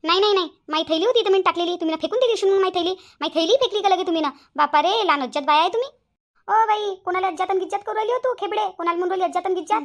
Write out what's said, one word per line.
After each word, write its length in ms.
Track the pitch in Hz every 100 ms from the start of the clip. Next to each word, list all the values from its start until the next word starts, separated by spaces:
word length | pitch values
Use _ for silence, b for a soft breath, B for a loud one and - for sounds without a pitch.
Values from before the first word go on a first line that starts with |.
"नाही, 160 | 320 359
नाही, 140 | 415
नाही, 160 | 392 339 _ -
माई 140 | 311
थैली 220 | 320 311 415
होती 140 | 480
इथं 120 | 403
मी 100 | 381
टाकलेली, 340 | 370 339 349 359
तुम्ही 200 | 320 320
ना 20 |
फेकून 180 | 311 453
दिली 140 | 508
असून 160 | 427 381
मग 120 | 392
माई 80 | 370
थैली. 260 | 359 349 381 B B
माई 80 | 294
थैली 260 | 294 330 508
फेकली 260 | 508 415
का 80 | 392
लगे 140 | 359
तुम्ही 180 | 370 330
ना? 100 | 302 B B 269
बापा 260 | 294 294
रे, 220 | 320 440
लहान 180 | 392 285
अज्जात 220 | 254 294
बाया 160 | 285 302
आहे 100 | 349
तुम्ही." 200 | 440 554 _ _ _ _ _ -
"ओ 180 | 427 453
बाई, 300 | 427 415 381
कोणाला 320 | - 359 370
अज्जात 220 | 339 370
आणि 100 | 381
गिज्जात 200 | 370 403
करू 160 | - 427
राहिली 160 | 427
हो 60 | 494
तू, 160 | 508
खेबडे? 360 | 494 415 427 403 -
कोणाला 200 | 339 339
म्हणून 120 | 359
राहिली 140 | 370
अज्जात 220 | 349 359 370
आणि 100 | 370
गिज्जात? 260 | 320 427